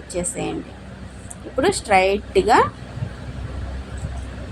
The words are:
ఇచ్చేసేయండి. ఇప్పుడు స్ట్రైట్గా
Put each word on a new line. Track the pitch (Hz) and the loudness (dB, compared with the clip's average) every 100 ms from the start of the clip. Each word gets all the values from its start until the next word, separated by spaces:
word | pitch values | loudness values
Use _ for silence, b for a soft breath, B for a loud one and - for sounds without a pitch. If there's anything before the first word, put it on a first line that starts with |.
ఇచ్చేసేయండి. | - 180 175 - 165 160 165 - - - - - - - - | -2 -4 -2 -2 -4 -4 -8 -12 -14 -12 -12 -12 -14 -12 -8
ఇప్పుడు | - 330 - | 2 2 2
స్ట్రైట్గా | - 196 190 208 - 196 190 285 523 - - - - - - - - - - - - - - - - - - | 6 6 6 4 2 4 8 8 6 0 -10 -6 -6 -8 -10 -8 -8 -6 -6 -6 -8 -6 -6 -6 -8 -8 -8